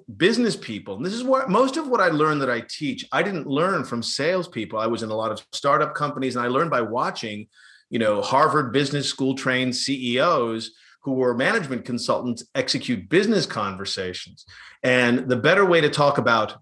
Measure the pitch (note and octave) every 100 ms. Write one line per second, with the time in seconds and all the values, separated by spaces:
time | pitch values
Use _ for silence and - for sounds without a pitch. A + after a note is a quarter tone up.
0 | - G2+ F#3 A#3 A#3 - - G#2 - G2
1 | F3 A#3 B3+ C4 B3+ G3+ C4+ D#4+ D4 A#3
2 | F3+ D3+ D#3 D3 C3 A#2 - - D3 G#2+
3 | - C#3 G3 F3+ C#3+ C#3 F3+ F3 B2 A#2
4 | A2 - D#3 F#3 E3+ A2+ G#2 A2 A2+ A2
5 | A2 A2 A2 G#2+ - - C#3+ D3 D3 -
6 | D3 B2+ C3 A#2+ A#2+ C3 E3 C3 A2 A#2+
7 | F3 F#3 A2+ G#2 G#2+ _ - - _ B2
8 | A2 G#2 - C#3 D3+ D3+ B2+ C3 C#3 C#3+
9 | B2+ - C3+ C3+ C3+ B2+ B2+ B2 - C#3
10 | B2 B2 E3+ D3+ A#2 A2+ A2+ - _ _
11 | C#3 C3 B2 A#2+ D#3+ A3 C#3+ A#2+ - A#2+
12 | - A2+ B2 A2+ - C#3 B2+ C#3 - A2
13 | F#2+ F3 G#3+ G3+ C3+ A2+ G2 F#2+ G2 -
14 | F#2 F2+ - - - - - - B2+ B2+
15 | A#2+ B2+ B2+ A#2+ D3+ F#3+ F#3+ E3+ D3 D3+
16 | C#3+ C#3+ A#2+ A2+ G#2 -